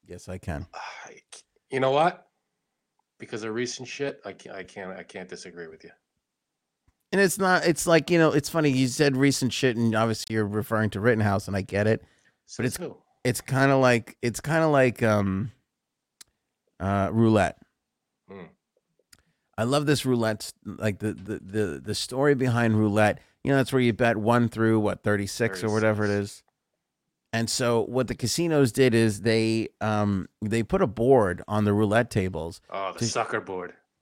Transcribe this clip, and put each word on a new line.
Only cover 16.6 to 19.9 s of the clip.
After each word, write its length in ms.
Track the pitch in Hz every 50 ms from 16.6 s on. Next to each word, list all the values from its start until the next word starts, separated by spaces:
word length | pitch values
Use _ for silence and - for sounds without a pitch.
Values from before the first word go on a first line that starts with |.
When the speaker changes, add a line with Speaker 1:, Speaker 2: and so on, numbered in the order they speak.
| _ _ _ _
Speaker 1:
uh, 300 | - 98 98 101 95 95
roulette. 460 | 90 110 113 110 110 104 95 80 - - _ _ _ _ _ _ _ _ _ _ _ _ _ _
Speaker 2:
Hmm. 160 | 98 98 90 78 - _ _ _ _ _ _ _ _ _ _ _ - _ _ _ _ _ _ _ _ -
Speaker 1:
I 60 | 110
love 220 | 120 135 147 151
this 200 | 143